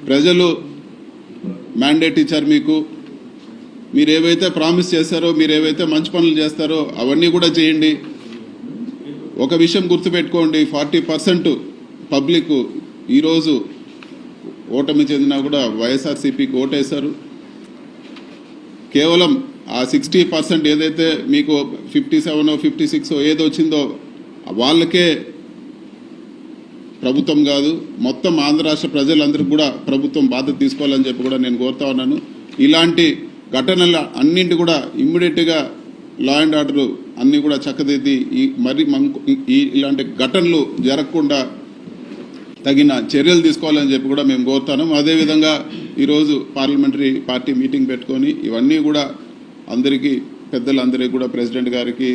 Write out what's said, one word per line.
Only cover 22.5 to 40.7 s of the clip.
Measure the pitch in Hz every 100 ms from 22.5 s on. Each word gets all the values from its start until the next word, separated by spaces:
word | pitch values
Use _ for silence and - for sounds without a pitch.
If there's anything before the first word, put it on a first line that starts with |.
| 151 156
ఫిఫ్టీ | 139 151
సిక్స్ | 156 143 156 147
ఏదో | 156 156
వచ్చిందో | 156 160 156 139 - - - - - - 95
వాళ్ళకే | 127 165 165 180 175 151 - - - - - - - - - - - - - - - - - -
ప్రభుత్వం | 127 135 143 151 143
కాదు, | 143 143 165 - -
మొత్తం | 165 - 185 165
ఆంధ్ర | 143 151 160
రాష్ట్ర | 151 156
ప్రజలందరికీ | 143 139 156 143 147 139
కూడా | 151 147 - -
ప్రభుత్వం | 135 143 151 135
బాధ్యత | 123 135 131
తీసుకోవాలని | 135 131 143 135 131
చెప్పి | 123 127
కూడా | 135
నేను | 127 120
కోరుతా | 127 127 139
ఉన్నాను. | 131 131 151 - - - - 139
ఇలాంటి | 160 170 165 165 127 - - - 131
ఘటనల | 127 185 175 165 143 120
అన్నింటి | 139 175 185 170
కూడా | 170 156 127 -
ఇమ్మీడియట్గా | 139 170 175 156 165 160 135 - - - - - 127
law | 143
and | 156 151
order | 139 139 131 92 - -
అన్నీ | 127 147
కూడా | 147 139
చక్కదిద్ది, | 147 135 143 143 135 135 - 127
ఈ | 135 131 120
మరి | 139 151
మంకు-, | 139 139 135 - 135 - 131
ఈ, | 143 135
ఇలాంటి | 139 139 123 -
ఘటనలు | 131 190 170 165 131